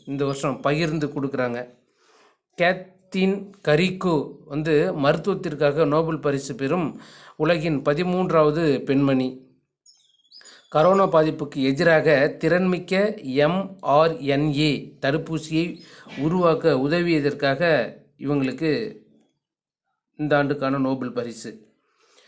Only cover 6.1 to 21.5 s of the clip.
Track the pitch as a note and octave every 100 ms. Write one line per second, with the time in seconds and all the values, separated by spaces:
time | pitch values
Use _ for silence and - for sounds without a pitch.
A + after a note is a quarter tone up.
6.1 | D#3 D3 C3+ C3+ B2 C3+ F3 C#3+ - -
7.1 | - - - D#3 F3 D#3+ C#3 C#3+ D3 F3+
8.1 | F3+ F#3 E3 D3+ D3+ D#3+ C3 - C#3 C#3
9.1 | C3 B2+ - - _ _ _ _ _ _
10.1 | _ _ - - - _ D3+ E3 G3 F#3+
11.1 | D#3+ D#3 C#3 D3+ D3 C3+ C3+ E3+ D#3+ C#3+
12.1 | C#3 D3 - D#3+ F3 F#3 F3+ - F#3 G#3
13.1 | G#3+ C3+ C3 D3+ F#3 F#3+ - C3+ C#3+ E3
14.1 | D#3+ C#3 C#3 D3+ C#3 D3+ C3+ - - C3+
15.1 | D#3+ D#3+ D#3+ - D#3 F3 - - - -
16.1 | - D3 F3+ E3+ D#3+ E3 C3 C#3+ E3+ F3
17.1 | D#3+ C#3 C#3 C#3 C#3 E3+ C#3+ A2 - _
18.1 | - C#3 C#3+ C3 - D#3+ B2+ G#2+ - _
19.1 | _ _ _ _ _ _ _ _ _ _
20.1 | - D3+ D3 C#3+ C#3+ C3+ C#3 C3 C3 B2
21.1 | A#2 A#2+ A2 A2+